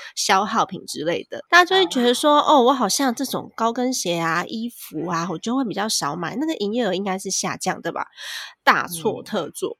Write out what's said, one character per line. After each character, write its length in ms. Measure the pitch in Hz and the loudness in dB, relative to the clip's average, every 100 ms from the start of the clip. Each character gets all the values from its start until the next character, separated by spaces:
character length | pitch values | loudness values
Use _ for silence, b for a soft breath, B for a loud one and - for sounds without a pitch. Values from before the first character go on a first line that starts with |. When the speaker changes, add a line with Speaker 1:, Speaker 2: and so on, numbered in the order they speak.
| B | B
Speaker 1:
消 320 | - - 190 208 | -4 2 2 2
耗 180 | 220 | 0
品 220 | 156 180 - | 0 -4 -10
之 180 | - | -6
类 220 | 156 131 - | -4 -4 -6
的。 160 | - - | -14 4
大 80 | 349 | 6
家 60 | 349 | 6
就 100 | 381 | 4
会 100 | 349 | 2
觉 160 | 254 | 2
得 120 | 240 | 2
说， 260 | 247 302 294 | 4 6 6
Speaker 2:
哦。 160 | - 294 | 6 6
Speaker 1:
哦， 60 | |
我 100 | 240 | 6
好 160 | 262 208 | 4 0
像 260 | - 269 | 2 0
这 80 | 233 | -2
种 300 | 269 170 - | -4 -4 -8
高 160 | - 226 | -2 -2
跟 220 | 233 247 | 0 -2
鞋 260 | 254 175 170 | -2 -2 0
啊、 240 | 165 165 - | 0 0 -2
衣 200 | 220 240 | -6 -8
服 380 | - - 151 170 | -10 -10 -6 -4
啊， 200 | 165 175 | -4 -4
我 60 | 151 | -6
就 180 | 226 | -2
会 80 | 262 | -2
比 120 | 233 | -2
较 120 | 165 220 | -2 -2
少 300 | - 147 170 | -2 -2 -4
买， 200 | 160 196 | -6 -4
那 100 | 311 | -4
个 80 | |
营 180 | 320 202 | -2 -2
业 140 | 233 214 | 0 0
额 80 | |
应 100 | 185 | -2
该 140 | 202 190 | -2 -4
是 120 | 196 | -4
下 240 | - 180 | -4 -4
降， 280 | 127 185 - | -4 -4 -4
对 100 | - | -6
吧？ 140 | - - B B B B - | -6 -8 B B B B 0
大 240 | 277 175 113 | 2 2 -2
错 340 | 170 202 - | -4 -4 -4
特 280 | - 208 147 | -4 -4 -4
错。 260 | - - | -6 -8